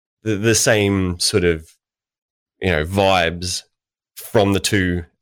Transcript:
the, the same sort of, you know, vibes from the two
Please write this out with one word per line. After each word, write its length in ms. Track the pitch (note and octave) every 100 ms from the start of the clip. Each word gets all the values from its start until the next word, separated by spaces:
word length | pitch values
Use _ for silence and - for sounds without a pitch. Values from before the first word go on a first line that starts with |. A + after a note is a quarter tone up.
| _ _
the, 140 | G#2+ G2+
the 180 | A2+
same 640 | G#2+ - A2 G2+ G2 F#2 F2
sort 260 | - G#2
of, 260 | F2 D#2+ D#2+ _ _ _ _ _ _ _ _ _
you 80 | F#2+
know, 160 | D#2+ D#2+
vibes 800 | G2 G2 F#2+ E2+ E2+ F2+ - - _ _ _ _ -
from 380 | - A#2 G2+
the 60 | G2
two 440 | - G#2 F2+ F2 E2 _